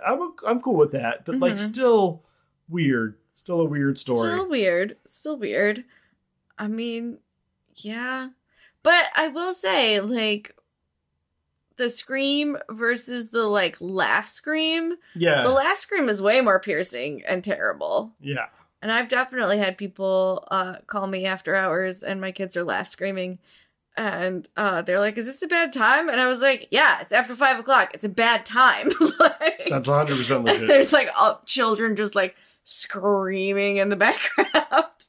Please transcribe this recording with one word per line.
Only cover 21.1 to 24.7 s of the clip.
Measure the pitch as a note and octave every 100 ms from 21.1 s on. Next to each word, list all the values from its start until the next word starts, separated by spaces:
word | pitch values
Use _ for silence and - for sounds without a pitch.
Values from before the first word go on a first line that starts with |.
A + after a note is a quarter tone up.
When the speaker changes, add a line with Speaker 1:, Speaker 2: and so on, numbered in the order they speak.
| F#3+
Speaker 2:
after | F#3+ F#3 -
hours | F#3+ F#3 E3+ F#3 F#3
and | - G3
my | F#3+
kids | F3+ F#3 F3
are |
laugh | F3 G2 G3
screaming. | - G3 F#3+ F3+ F3+ _ _ _ _ _ -
And, | G#3+ F#3 F#3 F#3 - -
uh, | G3+